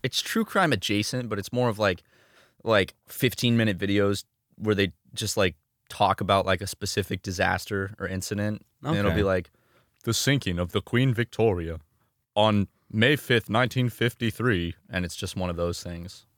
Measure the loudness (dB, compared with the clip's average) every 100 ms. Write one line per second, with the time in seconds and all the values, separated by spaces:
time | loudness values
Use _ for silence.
0 | -4 -4 -2 -2 0 2 2 2 0 0
1 | 0 -4 -4 -6 -2 0 0 2 0 0
2 | _ _ _ _ _ _ 2 4 4 _
3 | _ -2 0 2 2 4 2 0 0 2
4 | 2 0 -6 _ _ _ -2 2 0 -2
5 | _ -8 -4 0 0 0 _ _ _ 0
6 | 2 2 2 2 2 -2 -4 -8 -4 -4
7 | -4 -6 -6 0 0 0 -4 -6 -6 -8
8 | -6 -6 -4 -4 -4 -6 _ _ -4 0
9 | 2 2 2 0 -2 _ _ _ _ _
10 | -4 0 2 0 0 -2 -2 -2 0 2
11 | 2 0 -2 0 2 2 -4 -10 _ _
12 | _ _ _ 2 4 4 0 _ _ 2
13 | 2 2 2 0 2 0 0 0 -2 0
14 | -2 0 -4 0 0 0 -2 -8 _ -4
15 | -4 -6 -8 -4 -4 -2 -4 -4 -10 -12
16 | -12 -16 _